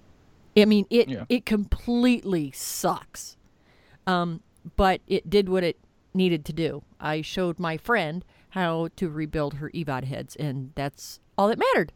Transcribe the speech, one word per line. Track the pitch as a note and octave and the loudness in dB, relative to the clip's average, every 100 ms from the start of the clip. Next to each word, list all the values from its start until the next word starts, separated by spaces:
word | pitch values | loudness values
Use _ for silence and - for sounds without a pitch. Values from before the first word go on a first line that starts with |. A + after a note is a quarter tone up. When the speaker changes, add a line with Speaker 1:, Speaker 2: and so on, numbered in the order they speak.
| _ _ _ _ _ G#3 | _ _ _ _ _ 6
Speaker 1:
I | |
mean, | G#3 G#3 G3 | 6 6 4
it, | A#3 F3 | 4 4
Speaker 2:
Yeah. | B2+ B2 | 0 -2
Speaker 1:
it | A3 | -2
completely | - G#3+ G3+ - - A#3+ B3 A#3+ G3 F3 C#3+ | 0 -2 0 -4 0 2 4 2 0 -2 -2
sucks. | - - - F3+ F3 - - - - _ _ _ _ _ _ - | -8 -10 -4 -2 -2 -6 -18 -18 -20 _ _ _ _ _ _ -2
Um, | F3+ F3 E3 _ _ F3 - | 0 0 -6 _ _ -8 2
but | G3 F3+ - | 2 2 0
it | F#3+ D#3+ | -4 2
did | G3+ F#3 | 2 2
what | F#3 | 2
it | E3+ - _ _ _ | 0 -4 _ _ _
needed | F#3 F#3 E3 D3 | 0 2 2 -4
to | |
do. | D3+ D#3 C#3+ - - | -4 -4 -4 -12 -10
I | D3+ D#3 | -6 -4
showed | D3+ - F3+ E3 | -4 -4 -2 -2
my | E3+ D#3+ | -4 -4
friend | - A#3 D#3 F3 - _ _ | -2 0 0 -6 -10 _ _
how | F#3 E3+ E3 E3 - | -4 -2 0 -4 -4
to | F3 | -6
rebuild | D3+ D#3 D#3+ D3 C#3+ | -4 -4 -2 -4 -4
her | D3 | -8
evot | E3+ D3 C3 | -6 -4 -4
heads, | C3+ B2+ C3+ - | -6 -8 -10 -6
and | D3 C3+ C3 | -6 -4 -8
that's | D3 C#3 - - - _ - | -6 -8 -8 -18 -20 _ 0
all | G3+ | 2
that | A#3 | 2
mattered. | B4 B4+ - | 2 2 0